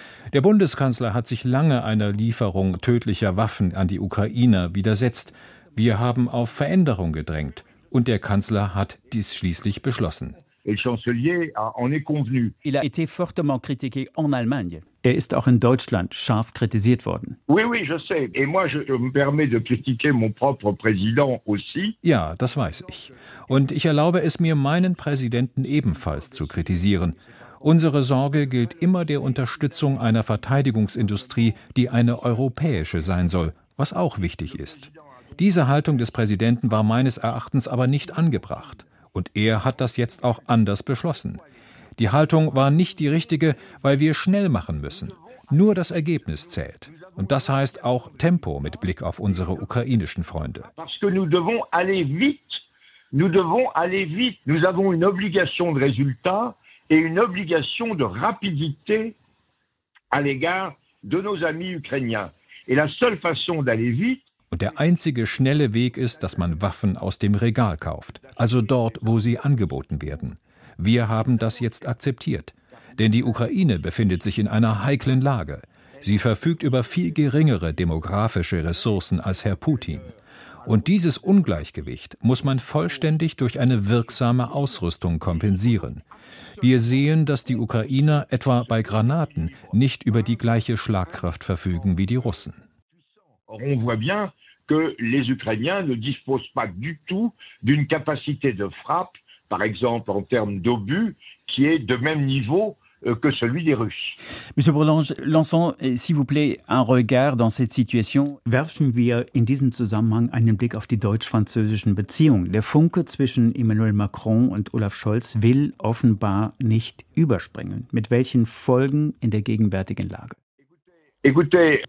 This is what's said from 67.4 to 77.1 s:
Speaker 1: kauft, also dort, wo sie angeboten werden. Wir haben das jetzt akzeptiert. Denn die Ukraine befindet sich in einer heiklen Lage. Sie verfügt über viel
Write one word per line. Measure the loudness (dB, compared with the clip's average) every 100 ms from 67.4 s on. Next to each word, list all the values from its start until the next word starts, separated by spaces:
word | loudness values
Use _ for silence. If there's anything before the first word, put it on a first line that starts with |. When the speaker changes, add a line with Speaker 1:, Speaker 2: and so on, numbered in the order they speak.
| 2 2 0 -2
Speaker 1:
kauft, | -6 -8 -12 -20 -20 -2
also | 2 2
dort, | 2 2 0 -2
wo | 0 2
sie | 2 0
angeboten | 0 0 0 -4 -6 -6
werden. | -6 -8 -10 -12 _ _ -20 -4
Wir | 2 2 2
haben | -2 0 0
das | 0 -2
jetzt | -4 -6 -6
akzeptiert. | -4 -4 -4 -4 -6 -8 -20 _ -20 -16 0
Denn | 2
die | 4
Ukraine | 2 -2 -2 2 2 2
befindet | -2 0 0 0
sich | -2 -2
in | 0
einer | 2 2 2
heiklen | 0 0 0 0
Lage. | 0 -2 -6 -12 -16 _ _ -10
Sie | 0 2
verfügt | 2 0 0 -2
über | 0 0
viel | 0 -2 -2